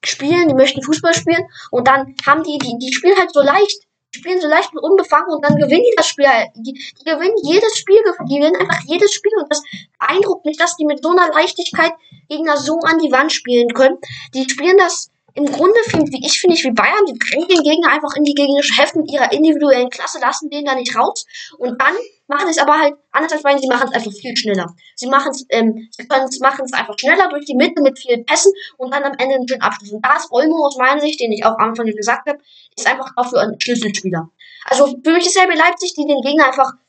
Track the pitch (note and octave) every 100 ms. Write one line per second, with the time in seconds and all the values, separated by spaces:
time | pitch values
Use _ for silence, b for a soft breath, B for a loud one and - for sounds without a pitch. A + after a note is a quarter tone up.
0 | - - C#4 F4 E4+ C4 C#4 C#4 C4+ D#4
1 | E4+ E4 - E4+ F4+ B B B3 B3 C4+
2 | C4+ - - D4+ D#4+ D4 B3+ A#3 B3+ -
3 | F4+ F#4+ F4+ D4 C#4 F4 G#4 - _ _
4 | _ A#3 E4 F#4 D#4 D#4 G4 D#4+ - F#4+
5 | F4+ D4+ F4+ D4+ C#4+ D4+ C4 D#4+ A#4+ A4
6 | D#4 - C#4 A#3 G3 - A3+ C4+ - -
7 | - D4+ F4+ A4+ C#4+ F4+ A4 G#4+ - G4+
8 | A4+ F4 B3+ C#4+ D4 F4+ F#4+ - - E4+
9 | G4+ - G4+ G#4+ D4 D4+ B G3 B _
10 | C4 F4+ G4+ F#4 D4+ D4+ E4+ - D4+ D4
11 | D#4 F4+ F4 D4+ F4+ - F4 - E4 E4
12 | b b b D4+ D#4+ D4 C4+ D#4+ E4 E4
13 | D#4 B3+ D4+ - - A#3+ A#3+ A#3+ C4 F4
14 | B B B C4 C4 - D4+ F#4+ F4+ F4
15 | - _ _ - C#4+ C4+ F4 A4+ G#4+ E4
16 | D4 C4 C#4 - F#4 E4 D#4+ A3 G#3 F#4+
17 | G4 A#3 - C4+ F4 F4+ D4 D#4 E4+ C#4+
18 | D4+ C4+ D4 C#4+ C#4+ C#4 C#4+ - C#4+ E4+
19 | D4+ C#4 B3 - D#4+ D4 D4 B3+ B3 -
20 | C#4+ D#4 B3+ C#4+ D4+ D4 C#4+ C4 B3 G#3+
21 | C#4+ - - B B B B3 B3 C4+ F#4
22 | A#4+ _ _ C#4+ F#4 D#4+ C#4+ D4+ D4+ D4
23 | _ C4 D#4+ D#4 C#4+ C#4 C4 B3 B3+ B3+
24 | A3+ G3 B3+ A#3 G#3+ F#3+ E3+ - b b
25 | B3 C#4 C#4+ B3+ - A#3 A3+ A3 - -
26 | - C4+ C4 B3+ C4 C4+ C4 B3+ A3+ G#3
27 | B3+ F4 F4+ C#4+ D4 B3+ E4+ E4 C#4 C4
28 | C4 A#3 A#3 D#4 G4+ G4 B B B3+ C#4
29 | C#4 C#4 C4 C4+ B3 B3+ A3 A3 G#3 G#3
30 | A#3+ D4+ E4 A#3+ D#4 D#4+ C#4+ C4 B3+ C#4+
31 | D4 D4+ A#3 G#3 A3 A3+ A3 A3+ A3+ G#3+
32 | G#3+ C4+ - D4 b b b - - F3
33 | - - B3 D#3+ C3 - - A#3+ A3 G3
34 | F#3+ E3+ E3 _ B B B B3+ C#4 B3
35 | D4 E4+ F4 F#4+ F#4 D#4+ E4 F4+ F#4 E4
36 | D4+ C#4+ B3 D4+ C#4 C4 C4 -